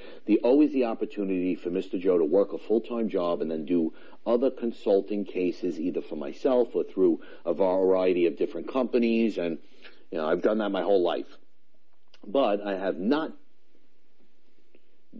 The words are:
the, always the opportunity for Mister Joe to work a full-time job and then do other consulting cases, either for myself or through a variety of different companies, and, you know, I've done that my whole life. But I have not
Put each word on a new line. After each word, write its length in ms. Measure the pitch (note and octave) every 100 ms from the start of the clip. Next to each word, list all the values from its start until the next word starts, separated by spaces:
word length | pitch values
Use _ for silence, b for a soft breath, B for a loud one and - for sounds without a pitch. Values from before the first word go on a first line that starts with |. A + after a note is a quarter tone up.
| B B -
the, 120 | G#2
always 320 | A#2+ C#3+ D3+
the 120 | C3+
opportunity 720 | A#2 A2 G#2 G#2 F#2+ F#2 F#2
for 160 | F2 F2
Mister 280 | F#2 F#2 F#2+
Joe 200 | F#2 F2+
to 60 |
work 280 | D2+ G2 G2
a 60 | E2
full-time 500 | - A2+ A#2 A#2 G#2+
job 320 | F#2 F2 E2+
and 100 | D#2+
then 160 | D#2+ D#2
do 260 | F2 D#2+ B B B G#2+
other 240 | A#2+ C3
consulting 720 | - A#2 - A2 G2 G2+ G#2
cases, 540 | F#2+ F#2 F2+ - F2+ D#2+
either 240 | E2+ D#2+
for 140 | - D#2
myself 580 | C#2+ - C#3+ B2 A#2
or 100 | F2
through 360 | D#2 F#2+ F#2 D#2+ B B
a 100 | E2+
variety 720 | E2 F#2 F#2+ F#2+ F#2 F#2 F2 E2+
of 100 | -
different 320 | F2 E2+ -
companies, 720 | C3 A#2+ B2+ A#2 A2+ A2+ F#2+
and, 200 | E2+ D#2+ B B B B B
you 60 | E2+
know, 80 | D#2
I've 160 | F2
done 160 | A2 G#2+
that 120 | G2+
my 120 | F#2+
whole 200 | F2 G2
life. 360 | E2+ C2+ - - - - - - - - - -
But 360 | - C3+ A#2+ G2+
I 160 | G2+ F#2+
have 220 | F#2+ D#2+
not 340 | G2 D3 D#3+ - - - - - - - - - - - - - - - - - -